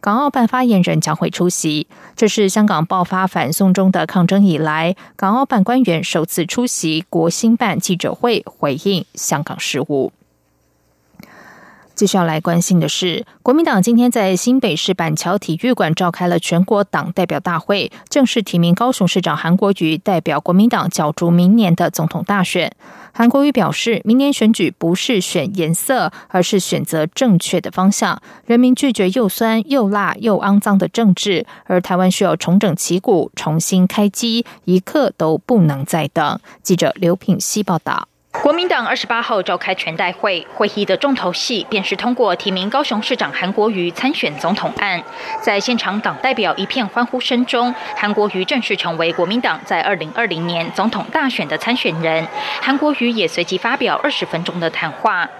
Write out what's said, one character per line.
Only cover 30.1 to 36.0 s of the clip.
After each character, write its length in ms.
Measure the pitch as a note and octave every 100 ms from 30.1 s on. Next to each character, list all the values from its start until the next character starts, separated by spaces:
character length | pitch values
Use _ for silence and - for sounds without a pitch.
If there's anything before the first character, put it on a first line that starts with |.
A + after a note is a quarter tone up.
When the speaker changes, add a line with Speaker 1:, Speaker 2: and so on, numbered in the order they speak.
| G#3
Speaker 1:
又 220 | A3 G3
肮 180 | G3+ G3+
脏 200 | G#3 G3
的 100 | F#3
政 260 | - A3+
治， 320 | F3+ G3+ F3+ - - -
而 120 | F3+
台 180 | F3+ F3+
湾 140 | F#3
需 140 | F#3+
要 100 | F#3+
重 240 | E3 - F#3
整 160 | G3+
旗 240 | E3 - F3
鼓， 320 | A3 F#3 - -
重 240 | - D#3
新 260 | - F#3+ F3+
开 220 | - G#3
机， 380 | - A#3 A3+ A#3 -
一 160 | - F#3
刻 320 | - D#4 A#3+ -
都 180 | D#3+ D#3+
不 240 | - A#3
能 240 | D#3+ C#3
再 240 | C3+ E3